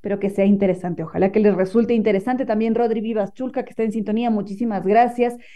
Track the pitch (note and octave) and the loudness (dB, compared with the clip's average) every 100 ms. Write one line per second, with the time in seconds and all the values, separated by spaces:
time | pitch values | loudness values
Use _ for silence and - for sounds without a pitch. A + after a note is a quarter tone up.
0 | G3+ G3 G3 G3 G3+ G3+ G3 F3+ F3+ E3 | -6 -4 -2 0 2 4 2 0 -4 -6
1 | D#3+ E3+ F#3+ G#3+ G#3 F#3 F#3+ A3+ A#3+ A#3 | -6 -2 0 4 2 2 2 2 2 2
2 | G#3+ G3 G3 B3+ B3+ G#3+ A3+ A3+ A#3 A3+ | 2 0 0 -4 -2 0 0 0 0 -2
3 | A3 A3 G3 - B3+ C4 - - A3+ A3 | -2 -4 -4 -6 -6 -6 -8 -4 -4 -2
4 | G3+ G#3+ A#3+ G#3+ G3+ G3 A#3+ G3 F#3 G#3+ | -2 -2 0 -2 -4 -4 -4 -2 2 4
5 | A#3+ A#3+ A#3+ A#3+ - | 4 2 -2 -2 -14